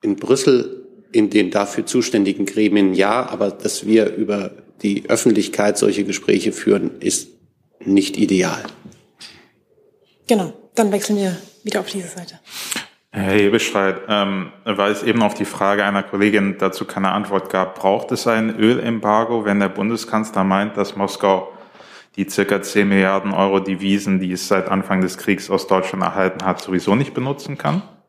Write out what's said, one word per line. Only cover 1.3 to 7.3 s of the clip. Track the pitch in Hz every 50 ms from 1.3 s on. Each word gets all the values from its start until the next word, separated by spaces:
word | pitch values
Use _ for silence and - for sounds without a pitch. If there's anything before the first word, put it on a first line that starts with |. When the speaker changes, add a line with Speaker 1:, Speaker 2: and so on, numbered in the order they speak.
| - 107 98 92
Speaker 1:
dafür | - 104 101 101 - - 107
zuständigen | - - 127 117 - - 107 98 98 95 - 101
Gremien | 95 - 110 107 104 98 104 98 95 92
ja, | 90 95 101 110 123 127 -
aber | - 87 104 98
dass | 95 - - 107 - - -
wir | 104 110 113 107 - -
über | - - 98 104 104 95 - - - - _ _ _
die | - 104 98 - - -
Öffentlichkeit | - 117 - 123 110 107 98 - - - 104 104 104 -
solche | - 104 92 104 101
Gespräche | 98 98 - - - 104 98 101 107
führen, | 101 - - 107 101 98 92 - - -
ist | - - - - - -